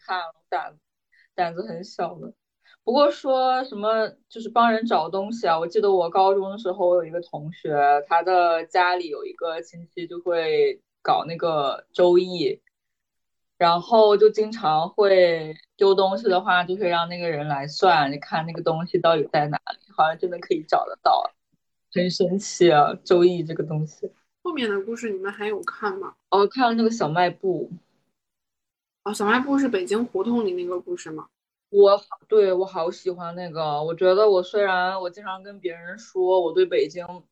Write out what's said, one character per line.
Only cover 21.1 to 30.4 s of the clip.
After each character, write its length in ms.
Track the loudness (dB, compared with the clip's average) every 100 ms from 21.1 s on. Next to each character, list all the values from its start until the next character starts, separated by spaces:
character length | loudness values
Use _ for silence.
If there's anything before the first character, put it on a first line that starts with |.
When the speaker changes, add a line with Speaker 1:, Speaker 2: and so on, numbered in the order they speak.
| 0 0 _ _ _ _ _ _
Speaker 1:
很 160 | -4 -2
神 280 | 0 -2 -2
奇 340 | -4 2 4
啊， 240 | 6 4 0
周 200 | 0 4
易 200 | 4 2
这 100 | -4
个 100 | -6
东 220 | -6 -6 -6
西。 260 | -8 -14 _ _ _
Speaker 2:
后 100 | -8
面 140 | -4 -4
的 140 | -4
故 140 | -4 -8
事 160 | -6
你 80 | -6
们 120 | -8
还 160 | -8 -6
有 140 | -6
看 340 | -8 -8 -6 -6
吗？ 160 | -10 -16 _
Speaker 1:
哦， 160 | 2 2
看 200 | 2 0
了 60 |
那 80 | 2
个 80 | 0
小 180 | 0 -2
卖 220 | 2 0
部。 420 | 0 -4 -4 -6 -12 _ _ _ _ _ _ _ _ _ _ _ _
Speaker 2:
哦， 100 | -10
小 100 | -4
卖 160 | 0 0
部 200 | 0 0
是 100 | 0
北 160 | -2 -2
京 180 | -2
胡 200 | -2 -4
同 200 | -2 -2